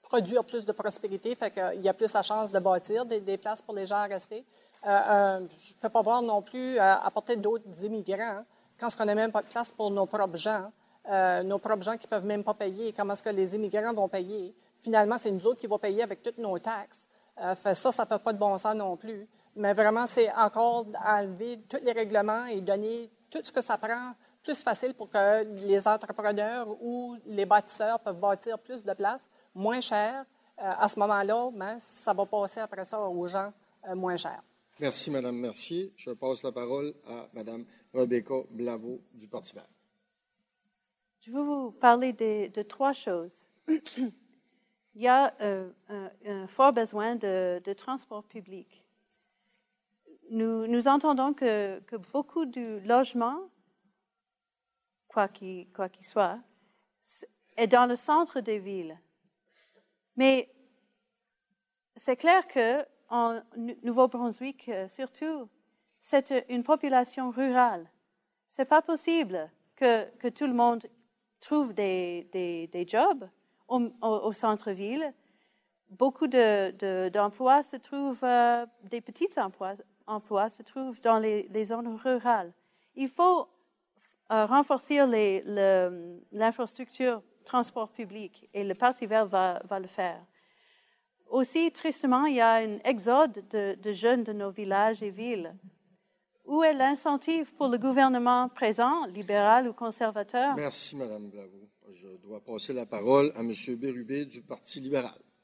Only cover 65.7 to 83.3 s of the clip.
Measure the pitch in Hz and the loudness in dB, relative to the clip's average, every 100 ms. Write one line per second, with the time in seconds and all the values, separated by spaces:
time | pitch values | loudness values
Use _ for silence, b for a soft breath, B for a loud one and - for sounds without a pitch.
65.7 | _ _ _ - 277 269 262 - 247 240 | _ _ _ 0 0 2 -4 -2 -6 0
66.7 | 302 285 262 247 - 254 240 269 254 240 | 0 4 2 2 -4 -6 -2 2 4 4
67.7 | 185 165 _ _ _ _ _ _ - 262 | 2 -10 _ _ _ _ _ _ -6 4
68.7 | 302 311 320 - 330 233 180 156 _ _ | 4 4 -2 0 0 0 -4 -8 _ _
69.7 | _ 254 226 - - 247 - 294 240 240 | _ 4 4 0 -6 -8 -4 -2 4 4
70.7 | 233 - _ _ _ _ _ - 302 262 | 2 -6 _ _ _ _ _ 0 0 0
71.7 | 208 202 185 175 175 - 185 175 170 165 | 0 0 0 -2 -6 -8 -6 -4 -6 -8
72.7 | 180 175 214 339 285 190 _ _ _ _ | -6 0 4 4 2 -6 _ _ _ _
73.7 | 247 233 - 226 214 220 208 226 214 214 | -2 -2 -2 0 0 -2 0 0 0 -4
74.7 | 190 202 269 302 - _ _ _ _ _ | -6 -6 -4 -6 -8 _ _ _ _ _
75.7 | _ _ 196 262 - 311 254 220 208 190 | _ _ 0 0 2 2 6 6 4 2
76.7 | 185 196 185 185 202 202 202 254 277 285 | -2 -4 -2 0 2 0 2 4 4 4
77.7 | 262 - 277 277 240 254 240 240 240 233 | -12 -10 -6 -4 -2 2 4 4 2 -2
78.7 | _ 196 240 233 - 403 - 196 - 190 | _ -12 -10 -10 -4 -2 -2 -4 -4 -10
79.7 | 202 - _ - 214 208 202 220 - - | -10 -18 _ -8 -8 -2 0 0 -4 -14
80.7 | 269 262 226 233 220 220 208 190 214 214 | -10 -8 -2 2 4 2 -2 -2 -4 -4
81.7 | 226 233 220 262 254 240 220 175 _ _ | -4 -6 -6 -2 0 2 0 0 _ _
82.7 | _ _ - 269 - 359 | _ _ -8 -6 4 4